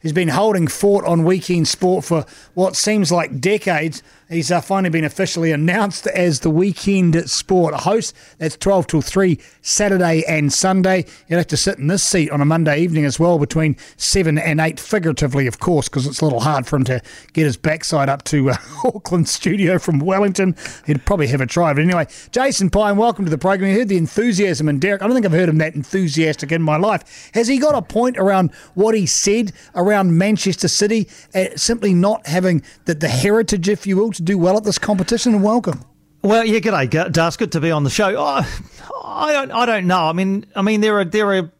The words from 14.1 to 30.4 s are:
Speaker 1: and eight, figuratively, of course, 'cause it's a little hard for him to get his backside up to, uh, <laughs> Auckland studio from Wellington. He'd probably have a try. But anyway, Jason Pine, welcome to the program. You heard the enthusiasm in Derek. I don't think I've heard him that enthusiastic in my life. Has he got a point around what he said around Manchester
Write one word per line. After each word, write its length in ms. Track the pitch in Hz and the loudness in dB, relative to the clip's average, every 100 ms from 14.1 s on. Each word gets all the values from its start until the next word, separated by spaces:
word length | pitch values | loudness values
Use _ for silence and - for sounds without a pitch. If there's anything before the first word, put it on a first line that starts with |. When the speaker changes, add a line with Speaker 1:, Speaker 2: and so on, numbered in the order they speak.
| 196 165 151 | 0 2 0
Speaker 1:
and 220 | 160 151 | 0 0
eight, 200 | 160 160 | 0 -4
figuratively, 680 | - 214 165 143 143 143 131 | -4 -2 0 -2 -2 0 -2
of 120 | - | -2
course, 300 | - 156 - | 0 0 0
'cause 160 | 139 | -4
it's 160 | 135 131 | -4 -2
a 40 | |
little 160 | 156 120 | 0 0
hard 260 | 135 143 123 | 0 -2 -2
for 80 | |
him 80 | 143 | -2
to 180 | 127 123 - - - | 0 -2 -6 -20 -6
get 120 | - | -2
his 120 | 151 - | 0 0
backside 520 | 156 160 - 156 139 | -2 -2 -2 0 0
up 160 | 139 | -2
to, 260 | - 151 135 | -2 0 0
uh, 60 | - - | -2 -6
<laughs> 140 | - | -4
Auckland 440 | - 208 - 175 - | -4 -4 -2 0 0
studio 520 | - 175 196 175 185 | -2 -2 0 2 0
from 200 | - 147 | 0 0
Wellington. 560 | 165 190 208 185 190 - - - | 0 0 0 2 0 -2 -10 -12
He'd 180 | - 151 | -2 -2
probably 220 | - 196 135 | 0 0 0
have 140 | 135 | 0
a 60 | 127 | -2
try. 260 | - 170 | 0 0
But 100 | 143 | 2
anyway, 220 | 165 175 143 - - | 2 2 -2 -10 -6
Jason 380 | 247 277 - 190 | -2 0 0 0
Pine, 280 | 202 208 202 | 2 2 2
welcome 280 | 233 - | 2 0
to 60 | 180 | -2
the 60 | 151 | 0
program. 320 | 185 196 196 | 0 0 2
You 60 | 196 | 2
heard 100 | 233 | 2
the 80 | 185 | 0
enthusiasm 720 | 165 - 240 190 202 143 151 | 0 0 0 2 0 0 0
in 80 | 139 | 0
Derek. 240 | 185 196 | 0 0
I 60 | 196 | 0
don't 80 | |
think 100 | 254 | 0
I've 60 | 196 | 2
heard 180 | 160 175 | 2 2
him 80 | 156 | 2
that 140 | 160 | 0
enthusiastic 540 | 147 - 190 175 147 160 147 139 | -4 -4 -2 0 0 0 -2 -4
in 100 | 165 | -2
my 140 | 156 | 0
life. 560 | 151 202 190 - - - | 2 0 -2 -6 -20 -4
Has 140 | 220 233 | -2 0
he 100 | 269 | 2
got 180 | 302 | 2
a 60 | 285 | 0
point 360 | 175 220 247 247 | 0 0 0 2
around 340 | 190 190 175 - - | 2 2 0 -4 -10
what 200 | - 220 | 0 2
he 120 | 220 | 2
said 480 | 170 - - 220 208 - - | 0 0 0 0 -2 -8 -10
around 440 | - 185 208 190 165 | -2 2 2 2 2
Manchester 500 | 202 214 | 2 0